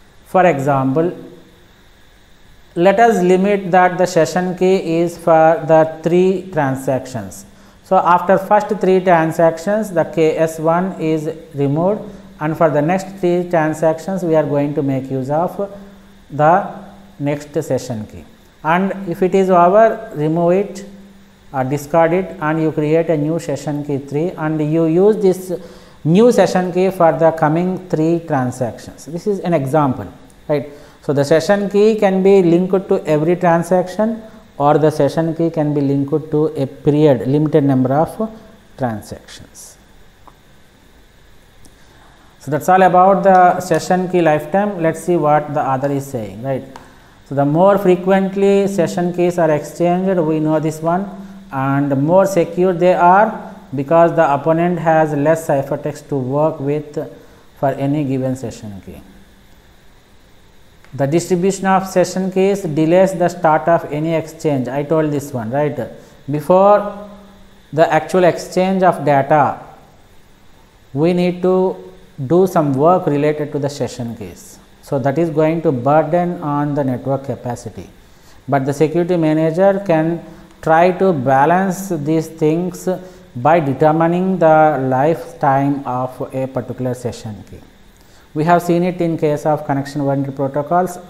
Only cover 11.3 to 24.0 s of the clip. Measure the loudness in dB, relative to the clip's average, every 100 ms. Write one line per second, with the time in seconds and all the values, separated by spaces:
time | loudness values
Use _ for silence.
11.3 | -10 -10 -4 -2 0 0 -2 -8 -18 -20
12.3 | -8 -4 0 0 2 0 -2 -6 -4 -2
13.3 | 0 0 0 0 0 -2 -2 -4 -4 0
14.3 | 0 2 0 -2 -2 -2 -2 -4 -6 -2
15.3 | -2 -2 -4 -10 -10 -20 -20 -20 -20 -10
16.3 | 0 4 2 0 -12 -18 -20 -20 -8 -6
17.3 | -6 -6 -6 -4 -4 -4 -10 -10 -16 -20
18.3 | -20 _ _ -2 0 -2 -6 -8 -2 0
19.3 | 2 2 4 4 4 4 0 -10 -4 -2
20.3 | 0 2 0 -2 -10 -18 -20 -20 -20 -20
21.3 | _ -10 -6 -4 -4 0 2 2 2 -4
22.3 | -6 -4 -2 -2 -2 0 0 0 0 -2
23.3 | -4 -4 -6 -6 -6 -4 -6